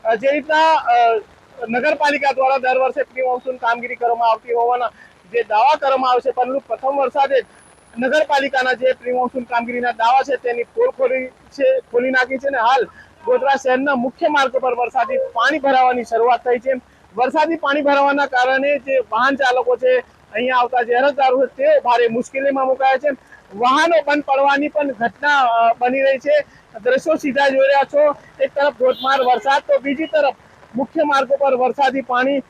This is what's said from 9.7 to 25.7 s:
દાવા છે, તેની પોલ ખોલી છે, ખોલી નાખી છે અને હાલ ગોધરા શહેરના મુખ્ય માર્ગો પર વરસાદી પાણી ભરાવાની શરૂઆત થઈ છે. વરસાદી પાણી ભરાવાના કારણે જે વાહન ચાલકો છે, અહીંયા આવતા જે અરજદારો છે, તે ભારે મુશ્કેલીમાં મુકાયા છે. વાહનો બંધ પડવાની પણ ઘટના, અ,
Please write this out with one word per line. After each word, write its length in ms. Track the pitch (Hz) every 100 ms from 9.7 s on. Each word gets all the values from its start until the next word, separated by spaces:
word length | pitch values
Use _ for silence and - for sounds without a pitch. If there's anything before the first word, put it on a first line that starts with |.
| 240 247
દાવા 300 | 226 226 262
છે, 140 | 269 254
તેની 280 | 240 240
પોલ 260 | - - 494
ખોલી 380 | - 523 523 508
છે, 520 | _ - - 262 262
ખોલી 320 | _ 240 254
નાખી 260 | 254 254 262
છે 100 | 277
અને 100 | 269
હાલ 260 | 226 262 - - - _ -
ગોધરા 300 | 247 269 269
શહેરના 400 | 262 254 285 269
મુખ્ય 320 | 254 - 330
માર્ગો 320 | 294 269 254
પર 140 | 254
વરસાદી 440 | 240 240 254 233 -
પાણી 420 | - 226 247 302
ભરાવાની 440 | 277 262 254 247
શરૂઆત 400 | 226 226 233 233
થઈ 160 | 247 240
છે. 140 | 262 254 _ _ _ 190
વરસાદી 400 | 262 311 311 330
પાણી 260 | 285 285
ભરાવાના 440 | 285 277 277 277 277
કારણે 540 | 254 254 262 277 285
જે 200 | 262 269
વાહન 360 | 220 214 262 277
ચાલકો 420 | 262 254 247 247
છે, 200 | 254 254 - _ _
અહીંયા 240 | 208 247 254
આવતા 240 | 240 254
જે 120 | 240
અરજદારો 540 | 240 277 269 262 254 262
છે, 80 | -
તે 240 | 285 294
ભારે 280 | 247 240 233
મુશ્કેલીમાં 580 | 226 240 269 277 269 262
મુકાયા 320 | 262 262 262
છે. 120 | 294 269 _ - _ 196
વાહનો 460 | 247 277 330 330 285
બંધ 180 | 294
પડવાની 440 | 285 269 277 277 294
પણ 200 | 302 285
ઘટના, 520 | 214 233 - 285 285
અ, 340 | 247 233 226